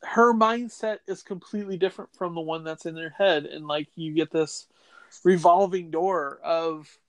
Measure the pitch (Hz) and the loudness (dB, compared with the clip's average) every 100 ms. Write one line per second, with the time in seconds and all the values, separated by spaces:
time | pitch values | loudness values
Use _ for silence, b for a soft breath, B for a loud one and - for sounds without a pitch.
0 | - - 233 233 220 233 240 - 220 214 | -4 4 4 6 2 0 -6 -8 -6 -6
1 | - 185 - 190 - 208 202 190 185 - | -8 -12 -10 -12 -8 -10 -8 -2 -2 -2
2 | - _ 180 170 160 160 160 160 170 160 | -20 _ -8 -6 -6 -6 -8 -10 -10 -10
3 | 160 - 196 156 147 147 151 147 147 - | -12 0 2 2 -2 -12 -6 -6 -6 -8
4 | 160 156 156 165 156 - - b b b | -4 -2 0 0 -2 -4 -18 b b b
5 | b - 180 185 165 175 196 185 170 160 | b 0 4 6 6 6 4 0 -4 -4
6 | 185 180 143 139 151 165 165 160 156 _ | -2 -2 -4 -8 -2 -2 -2 -6 -12 _